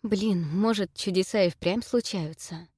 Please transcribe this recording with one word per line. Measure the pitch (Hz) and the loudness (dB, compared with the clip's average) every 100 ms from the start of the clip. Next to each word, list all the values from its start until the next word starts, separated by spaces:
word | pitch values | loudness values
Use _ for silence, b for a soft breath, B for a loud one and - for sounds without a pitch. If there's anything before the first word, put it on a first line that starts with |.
Блин, | 220 202 214 185 156 | 0 0 2 0 0
может, | 170 220 208 196 - | 2 2 2 -2 -4
чудеса | 202 185 185 214 | 0 0 2 4
и | 180 | 2
впрямь | - 170 214 | 2 -2 -2
случаются? | - 247 - 196 156 160 - 165 170 | 0 0 0 -4 -6 -8 -14 -14 -16